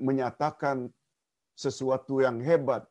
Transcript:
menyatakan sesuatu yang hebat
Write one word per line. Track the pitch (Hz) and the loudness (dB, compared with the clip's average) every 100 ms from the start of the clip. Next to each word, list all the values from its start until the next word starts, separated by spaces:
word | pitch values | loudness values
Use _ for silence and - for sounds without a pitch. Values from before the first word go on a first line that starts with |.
menyatakan | 131 135 123 - 147 151 143 135 123 - _ _ _ _ _ | -2 0 -2 -2 -4 -2 -2 -2 -6 -14 _ _ _ _ _
sesuatu | - 143 - 131 131 - 135 | -8 -6 -2 0 -2 0 2
yang | 131 117 | 2 0
hebat | 135 165 135 113 - | 2 2 2 -2 -4